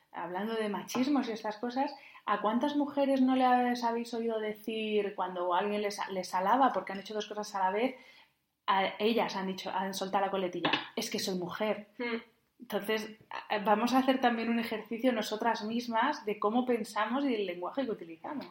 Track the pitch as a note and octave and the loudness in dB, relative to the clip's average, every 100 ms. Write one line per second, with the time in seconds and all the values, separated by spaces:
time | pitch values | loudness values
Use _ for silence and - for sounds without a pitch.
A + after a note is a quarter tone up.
0 | _ - E3+ F3+ G#3+ A3+ G#3+ F#3+ F#3 B3 | _ -10 -6 -4 -2 -2 -2 -2 -2 0
1 | C4 C#4 A3+ A3 G#3+ - A#3+ B3 C#4+ - | 2 2 2 -4 -6 -6 -4 -2 -2 -4
2 | - - - G3+ G#3 A#3+ D4 D4 C#4+ C#4 | -16 -10 -2 0 2 2 2 2 0 2
3 | C4+ C4+ B3+ C4 B3+ B3 B3 B3 A#3 A#3 | 4 4 4 6 6 6 4 2 0 -2
4 | A#3 A#3 A#3 A3 G#3+ G#3+ - A3 G#3+ G#3 | -2 -4 -2 0 -2 -4 -4 -4 0 2
5 | G3+ G3 F#3 F3+ F3+ F3 G#3 G#3 G3+ G3+ | 0 -2 -4 -2 2 2 2 0 -2 -2
6 | G3 F#3+ F3+ F#3 F#3+ B3 C4 - F#3+ G3 | -4 -4 -2 0 4 6 6 4 -2 -6
7 | - G#3+ G#3 G#3 G#3 G3 F#3 G3+ C4 C4 | -6 -6 -6 -6 -6 0 0 2 0 -2
8 | - - _ _ _ _ - G3 F#3+ - | -14 -20 _ _ _ _ 0 2 2 0
9 | G#3 A3+ E3 G3 F#3+ F#3+ - F#3 G3 F#3+ | 2 2 0 -2 -4 -4 -4 -2 -2 -4
10 | G3 G3 G3 G3 F3+ F3 E3 - - - | -2 0 2 0 -2 -2 0 -2 -2 -6
11 | G#3+ G#3 - F#3 F3 - G#3+ G#3 - - | -4 -4 -2 -4 -4 -2 -2 -2 -6 -8
12 | A#3+ A#3 - _ _ _ B3 G3+ G3 A3 | -4 -4 -8 _ _ _ -8 -4 -2 -2
13 | G#3+ - - - - G#3+ G3+ G#3 A#3+ C4 | -4 -14 -14 -12 -4 -2 4 4 4 4
14 | C4 C4 B3 A#3 A3+ A#3 A3+ G#3+ - A3+ | 4 4 2 2 0 0 0 -4 -6 0
15 | B3+ A3+ G#3 G#3 A#3 G#3 G#3 A#3 A#3+ A3+ | 2 2 0 -2 0 0 -2 -4 0 0
16 | C4 D4 G#3+ G3+ G#3 A#3+ B3+ A#3 G#3 G#3 | 0 0 -4 0 2 2 2 0 -2 -2
17 | A3 B3+ C#4+ A3 G3 F3 F3+ C#4 B3 G3+ | 0 0 0 -2 -2 -4 -6 -4 -4 -4
18 | E3 E3 C4 D4 - | -8 -12 -10 -10 -10